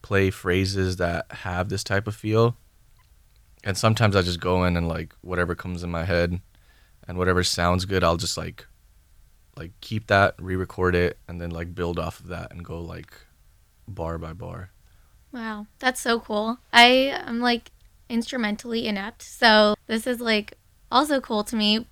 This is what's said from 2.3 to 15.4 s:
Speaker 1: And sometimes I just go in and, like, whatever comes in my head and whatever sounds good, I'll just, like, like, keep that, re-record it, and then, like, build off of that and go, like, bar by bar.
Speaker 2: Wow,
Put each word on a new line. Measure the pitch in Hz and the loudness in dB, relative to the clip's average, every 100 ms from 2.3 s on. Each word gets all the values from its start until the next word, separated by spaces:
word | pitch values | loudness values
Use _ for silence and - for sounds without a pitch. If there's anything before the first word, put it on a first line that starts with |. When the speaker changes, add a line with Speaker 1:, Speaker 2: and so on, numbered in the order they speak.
| 110 117 - _ _ _ _ _ _ _ _ _ _ | 2 2 0 _ _ _ _ _ _ _ _ _ _
Speaker 1:
And | - 92 | -8 0
sometimes | 113 110 107 | 2 4 4
I | 98 | 4
just | 90 85 | 2 0
go | 90 92 | 0 2
in | 90 87 | 2 0
and, | 85 | -2
like, | 82 82 _ | -4 -8 _
whatever | 90 90 87 | -6 -2 -2
comes | 85 92 87 | -4 -8 -8
in | 87 | -6
my | 85 | -6
head | 87 85 87 87 - _ _ _ _ _ - | -2 0 0 -2 -8 _ _ _ _ _ -10
and | 90 | -2
whatever | 90 90 | 0 2
sounds | 87 - 87 90 92 | 0 0 0 0 0
good, | 95 | 0
I'll | 85 85 | 2 2
just, | - - | -2 -6
like, | 85 - - _ _ _ _ _ - _ _ - | -8 -12 -20 _ _ _ _ _ -20 _ _ -16
like, | 85 - | -16 -16
keep | - 110 - | -8 -6 2
that, | 101 101 - | 6 4 2
re-record | 92 92 90 - 90 87 | -6 -4 -4 -2 2 2
it, | 87 - - | 2 -2 -12
and | 87 | -12
then, | 85 | -10
like, | 85 87 | -8 -10
build | 87 85 85 | -6 -4 -4
off | 82 - | -6 -8
of | 87 | -12
that | 85 - | -12 -12
and | 87 | -14
go, | 85 85 | -12 -12
like, | 85 85 - - - _ _ _ _ _ - | -12 -14 -16 -20 -20 _ _ _ _ _ -16
bar | 92 82 82 | -8 -6 -6
by | 80 | -10
bar. | 85 120 85 92 _ _ _ _ _ _ | -12 -12 -14 -16 _ _ _ _ _ _
Speaker 2:
Wow, | 247 | -12